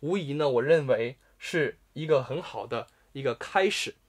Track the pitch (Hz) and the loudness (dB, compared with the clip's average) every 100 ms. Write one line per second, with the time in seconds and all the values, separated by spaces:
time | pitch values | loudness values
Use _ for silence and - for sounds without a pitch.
0 | 143 196 151 143 151 123 131 165 139 110 | -2 -2 -2 0 2 2 4 4 4 0
1 | 117 131 _ _ - 175 139 - _ - | 0 -6 _ _ -4 0 0 -2 _ -12
2 | 156 147 127 139 - 110 110 117 - _ | 2 2 2 -6 -8 -10 -6 -8 -8 _
3 | _ 139 135 113 - 202 233 202 - - | _ -6 -4 -4 0 2 2 0 -6 -10